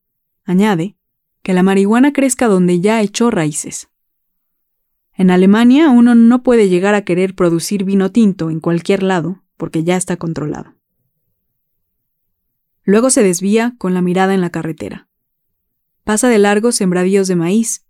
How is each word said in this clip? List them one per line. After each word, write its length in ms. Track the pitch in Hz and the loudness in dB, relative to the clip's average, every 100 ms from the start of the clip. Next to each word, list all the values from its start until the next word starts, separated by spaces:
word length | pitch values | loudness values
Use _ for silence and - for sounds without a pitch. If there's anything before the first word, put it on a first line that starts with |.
| _ _ _ _ | _ _ _ _
añade, 520 | - 180 214 180 190 - _ _ _ _ | -4 0 0 -2 -6 -12 _ _ _ _
"que 100 | - | -4
la 100 | 180 | 0
marihuana 520 | 190 190 196 233 285 | 2 2 2 2 2
crezca 340 | 285 269 254 233 | 0 -2 0 0
donde 320 | 190 180 180 | 2 0 0
ya 220 | 202 226 | 0 0
echó 280 | 202 - 233 | -2 -2 -2
raíces. 600 | 202 156 151 - - - _ _ _ _ _ _ _ _ _ _ _ _ - | 0 -4 -6 -12 -14 -18 _ _ _ _ _ _ _ _ _ _ _ _ -2
En 120 | 185 | 0
Alemania 580 | 180 190 208 240 269 320 | 4 4 4 4 4 4
uno 260 | 240 240 | 4 6
no 280 | 233 233 247 | 6 4 4
puede 260 | 254 233 202 | 2 2 2
llegar 260 | 175 196 | 2 0
a 80 | 208 | 0
querer 320 | 202 175 190 | 0 -2 -2
producir 500 | 190 175 170 - 202 | 0 0 0 -4 -6
vino 280 | 190 196 190 | -2 0 0
tinto 380 | 233 214 185 160 | 0 0 0 -6
en 100 | 160 | -6
cualquier 420 | 170 170 170 196 | -4 -4 -2 -2
lado 400 | 190 185 147 196 _ - | -2 -2 -4 -8 _ -14
porque 260 | 160 165 | -8 -6
ya 140 | 165 185 | -2 -4
está 200 | - 175 | -4 -8
controlado". 560 | 165 160 151 - - _ _ _ _ _ _ _ _ _ _ _ _ _ _ _ _ _ _ _ _ _ | -8 -8 -8 -10 -14 _ _ _ _ _ _ _ _ _ _ _ _ _ _ _ _ _ _ _ _ _
Luego 280 | - 208 262 | 0 0 2
se 120 | 262 | 2
desvía 520 | 196 175 190 220 233 240 | 0 0 -2 -2 -2 -6
con 160 | 190 | -6
la 80 | 180 | -4
mirada 320 | 180 180 190 | -2 0 0
en 60 | 196 | 0
la 100 | 175 | -4
carretera. 580 | 170 160 156 98 - _ _ _ _ _ _ _ _ _ _ | -6 -8 -10 -12 -16 _ _ _ _ _ _ _ _ _ _
Pasa 240 | - 214 254 | -6 -2 2
de 100 | 226 | 2
largo 320 | 202 208 240 | 2 2 0
sembradíos 580 | 233 190 180 180 196 190 | -2 -2 -2 0 0 0
de 60 | |
maíz 520 | 175 165 214 226 - | -2 0 -2 -2 -8